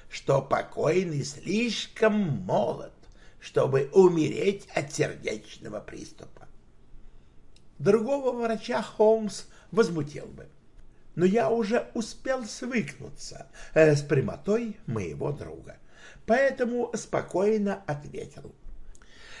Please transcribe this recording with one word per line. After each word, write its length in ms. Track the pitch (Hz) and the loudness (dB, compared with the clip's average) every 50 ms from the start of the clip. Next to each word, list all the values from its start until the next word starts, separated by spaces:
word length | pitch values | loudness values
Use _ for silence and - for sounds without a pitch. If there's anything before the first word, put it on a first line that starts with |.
| - - | -18 -14
что 340 | - - - - 139 139 135 | -14 -4 0 2 2 2 2
покойный 800 | - - - - - - - 113 147 170 185 190 175 151 143 - | 2 0 -2 -2 -4 -4 -2 0 2 2 2 2 0 -2 -4 -4
слишком 920 | - - - - - 190 220 240 240 202 - - - - - 220 214 208 | -6 -8 -8 -6 -2 0 0 0 0 -2 -4 -6 -10 0 2 4 4 4
молод, 800 | 214 202 160 131 98 90 98 139 185 - - 139 - - - - - - - - - - - - - | 4 2 0 0 -2 -2 0 0 0 0 0 -2 -4 -8 -14 -16 -20 -20 -20 -20 -20 -20 -20 -20 -20
чтобы 520 | - - - 143 131 127 131 135 - - - | -18 -4 0 0 2 4 2 2 2 6 8
умереть 760 | 190 185 180 170 165 151 127 - - 170 196 196 - - - - | 8 8 8 8 4 2 0 0 0 0 0 0 -2 -6 -6 -4
от 180 | - 139 - - | -4 -4 -2 -2
сердечного 880 | - 143 92 - - - - 107 107 - - - - - 110 104 104 | -2 -2 -2 -2 -6 -6 -6 -6 -6 -8 -14 -18 -16 -12 -10 -10 -10
приступа?" 680 | - - - - 98 - - - - - - - - - - - - - - - - - - - - - - - - - - - - - - - - - - - | -10 -12 -12 -12 -14 -14 -16 -18 -18 -18 -18 -18 -18 -18 -20 -20 -20 -20 -20 -20 -20 -18 -18 -16 -16 -16 -18 -18 -20 -20 -20 -20 -20 -20 -20 -20 -20 -20 -12 0
Другого 540 | 143 180 196 233 214 254 277 285 262 247 247 | 4 4 6 6 4 2 0 0 0 0 0
врача 500 | 240 233 202 220 214 - - 240 240 208 | 0 0 -2 -2 -2 -4 -4 -4 -4 -4
Холмс 640 | - - - 214 214 220 220 214 202 - - - - - - - - | -4 2 4 6 6 6 6 2 -2 -6 -8 -12 -14 -18 -20 -18 0
возмутил 560 | - 202 226 170 170 160 143 - - - - | 2 2 4 4 2 -2 -4 -4 -6 -10 -12
бы, 220 | - - - - - - - - - - - - - - - - - - | -14 -14 -16 -18 -20 -20 -20 -20 -20 -20 -20 -20 -20 -20 -20 -20 -10 0
но 100 | - 175 | 2 4
я 240 | 185 190 233 - - | 4 6 4 4 4
уже 400 | 226 233 220 196 233 240 - - - | 2 2 2 2 0 0 -2 -2 -4
успел 500 | 240 220 - - - - 269 262 262 240 | -6 -6 -6 -8 -8 -4 -4 -4 -4 -4
свыкнуться, 1000 | 214 - - 254 240 262 233 160 139 - - - - - - - - - - - - - - - - - | -8 -10 -10 -8 -2 -2 -2 -2 -2 -6 -12 -14 -14 -12 -12 -12 -14 -14 -14 -16 -16 -16 -16 -14 0 4
э, 200 | 156 160 156 147 | 6 8 8 6
с 80 | 143 - | 4 2
прямотой 760 | - 156 135 113 98 87 - - 190 208 233 240 220 202 - - | 2 2 2 2 0 -4 -4 -2 0 0 0 0 -2 -8 -10 -8
моего 440 | - 113 107 95 80 71 - - 147 | -6 -4 -4 -4 -4 -6 -4 -4 -4
друга, 460 | 139 - - - 82 - - - - - - - - - - - - - - | -4 -6 -8 -12 -14 -14 -16 -18 -18 -20 -20 -20 -20 -20 -20 -20 -20 -10 0
поэтому 640 | - 220 254 269 269 262 262 247 226 240 240 240 - - | 2 4 4 4 4 2 2 0 0 0 -2 -2 -2 -4
спокойно 880 | 202 - - - - - - - 175 196 214 220 214 202 202 190 196 - | -6 -6 -4 -2 -2 -2 0 0 2 2 4 2 2 2 0 -2 -4 -4
ответил: 640 | - 147 143 147 - - - - 143 - - - - - - - - - - - - - - - - - - - - - - | -6 -6 -6 -8 -10 -10 -10 -10 -12 -14 -16 -18 -18 -18 -16 -14 -14 -12 -12 -12 -12 -14 -16 -18 -20 -20 -20 -18 -18 -16 -16